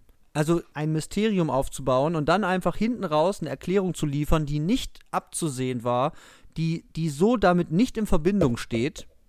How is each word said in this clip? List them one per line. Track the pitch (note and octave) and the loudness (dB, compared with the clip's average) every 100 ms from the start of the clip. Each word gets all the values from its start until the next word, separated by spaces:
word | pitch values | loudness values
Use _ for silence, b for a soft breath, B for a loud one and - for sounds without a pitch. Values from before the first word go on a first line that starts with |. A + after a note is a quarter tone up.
| - - _ | -20 -20 _
Also | D3 D#3 E3+ - | -2 0 0 -2
ein | C#3+ D3+ | -6 -4
Mysterium | D#3 - - A3 G3 D#3+ | -4 -4 -2 0 2 0
aufzubauen | C3 C3+ - C3+ B2+ D3 E3 | 0 -2 -4 0 2 2 0
und | C#3+ | 2
dann | F3+ | 2
einfach | F3+ F#3 F3 - | 2 0 -2 -2
hinten | A3 A#3 | -2 -2
raus | F3+ D3+ E3+ G3+ | -2 2 2 0
eine | D3 | -6
Erklärung | C3+ - G3 F#3 - | -6 -2 0 0 -2
zu | D3+ | -2
liefern, | C#3+ D3 D#3+ C#3+ | -2 2 2 0
die | D3 | -4
nicht | D#3 C4 - - - | -2 -2 -4 -14 -8
abzusehen | F#3 - - E3 B2+ B2+ B2 | -8 -6 -6 -4 -2 -4 -2
war, | A#2+ A#2+ C#3+ - B B B - | -2 0 -2 -4 B B B -4
die, | E3 E3+ - - | -2 -4 -6 -4
die | D#3+ | -2
so | C#3+ G3+ B3 | 2 2 4
damit | G3 F3 - | 4 4 2
nicht | E3 B3+ A3 | 2 2 0
in | G#3+ | 4
Verbindung | F3+ D#3+ G#3 D3 A#2 | 4 4 2 2 0
steht | - A2+ C#3 - - _ | -4 -2 -2 -6 -18 _